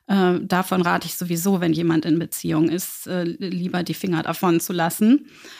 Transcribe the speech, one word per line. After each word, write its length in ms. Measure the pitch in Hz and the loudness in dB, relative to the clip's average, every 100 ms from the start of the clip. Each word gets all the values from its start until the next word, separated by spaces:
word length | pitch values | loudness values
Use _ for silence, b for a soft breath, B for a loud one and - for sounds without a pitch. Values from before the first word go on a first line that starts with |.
| - | 0
Äh, 340 | 196 180 180 | 2 4 2
davon 400 | 190 185 - 185 | 0 0 0 0
rate 240 | 175 180 165 | 2 0 -2
ich 100 | - | -6
sowieso, 440 | 175 170 190 190 | -4 -2 0 2
wenn 120 | 175 | 2
jemand 320 | 160 170 160 | 0 2 0
in 140 | - 165 | 2 0
Beziehung 500 | 170 - 170 156 160 | -2 -6 -2 2 2
ist, 380 | 170 - - - | 0 -6 -10 -6
äh, 160 | 180 | -4
lieber 580 | 170 - 185 180 180 180 | -4 -6 -6 -4 -4 -4
die 120 | 170 | -4
Finger 280 | 160 190 160 | -4 -2 -2
davon 380 | - 170 185 165 | -2 0 2 2
zu 120 | - | 0
lassen. 540 | 175 170 - 214 285 B B B | -2 -2 2 4 4 B B B